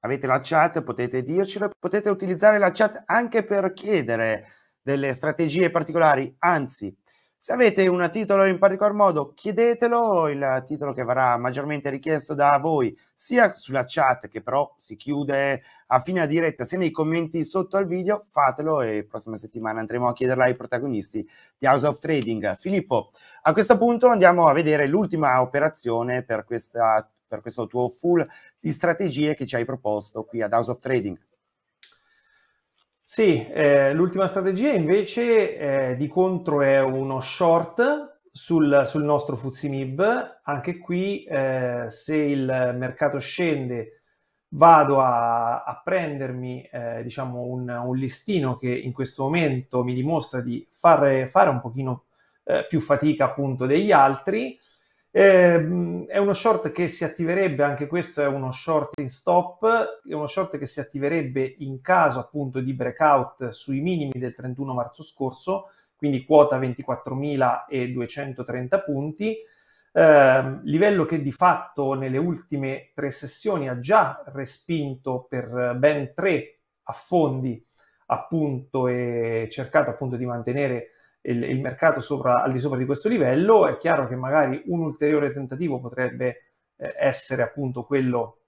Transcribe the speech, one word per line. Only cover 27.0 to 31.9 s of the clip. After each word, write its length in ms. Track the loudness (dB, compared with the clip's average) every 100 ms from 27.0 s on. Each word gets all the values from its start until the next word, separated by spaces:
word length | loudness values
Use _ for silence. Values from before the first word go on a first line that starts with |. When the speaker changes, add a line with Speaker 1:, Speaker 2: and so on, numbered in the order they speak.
| 0 _ _
Speaker 1:
per 140 | -12
questo 260 | -12 -10 -6
tuo 220 | -2 -4
full 360 | -2 0 2 0 -8 _ _
di 120 | -8
strategie 640 | -2 -2 0 -2 -2 -2 -2
che 100 | -4
ci 100 | -4
hai 80 |
proposto 600 | -4 -6 -4 -4 -6 -12 -10
qui 160 | -6
ad 100 | 0
House 200 | 0 0
of 80 | -6
Trading. 380 | -2 -2 -2 -10 _ _ _ _ _ _ -20